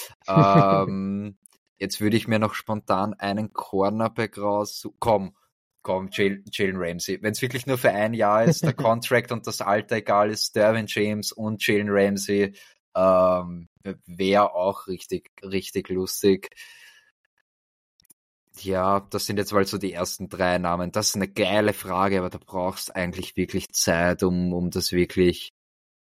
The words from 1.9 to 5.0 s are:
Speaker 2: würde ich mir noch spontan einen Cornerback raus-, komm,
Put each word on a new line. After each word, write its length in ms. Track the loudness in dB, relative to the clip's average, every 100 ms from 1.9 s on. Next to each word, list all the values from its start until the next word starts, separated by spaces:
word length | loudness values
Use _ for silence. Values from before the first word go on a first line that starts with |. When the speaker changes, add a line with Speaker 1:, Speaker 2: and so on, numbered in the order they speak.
| -2
Speaker 2:
würde 160 | 0 2
ich 100 | 2
mir 120 | 0
noch 160 | 0
spontan 580 | -4 -6 -6 0 0 0
einen 400 | -4 -4 -4 -4
Cornerback 840 | -8 -4 0 0 0 -2 -2 -6 -4
raus-, 500 | -2 -2 -2 -8 -14
komm, 380 | -4